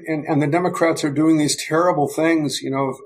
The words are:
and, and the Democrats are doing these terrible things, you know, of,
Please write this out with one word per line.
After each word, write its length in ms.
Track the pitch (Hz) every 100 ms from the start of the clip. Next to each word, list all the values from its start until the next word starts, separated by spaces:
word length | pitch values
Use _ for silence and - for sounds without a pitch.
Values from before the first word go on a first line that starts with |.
| 165
and, 200 | 156 139
and 140 | 151
the 60 | 147
Democrats 580 | 165 180 - 165 160
are 60 | 156
doing 300 | 139 156 160
these 160 | 147 -
terrible 520 | - 156 180 156 143
things, 540 | - 160 165 143 -
you 80 | 135
know, 200 | 135 135
of, 80 | 131